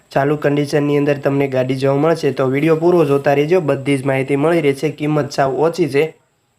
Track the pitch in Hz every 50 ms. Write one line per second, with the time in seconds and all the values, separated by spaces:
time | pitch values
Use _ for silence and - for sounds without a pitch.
0 | _ - - 147 139 143 151 143 - 147 143 143 147 139 160 147 143 143 147 147
1 | 143 147 143 135 135 147 143 139 139 135 127 127 127 127 135 131 135 135 139 143
2 | 151 165 165 156 - 139 127 - 135 127 131 143 151 160 160 156 165 175 180 175
3 | 160 139 139 139 139 147 139 143 147 151 180 185 160 139 135 117 127 143 143 135
4 | 127 139 135 135 131 135 143 139 147 160 175 165 147 139 139 139 156 151 147 -
5 | 151 147 151 151 139 127 - - 139 135 127 131 147 165 165 - 170 135 127 139
6 | 156 160 - _ _ _ _ _ _ _ _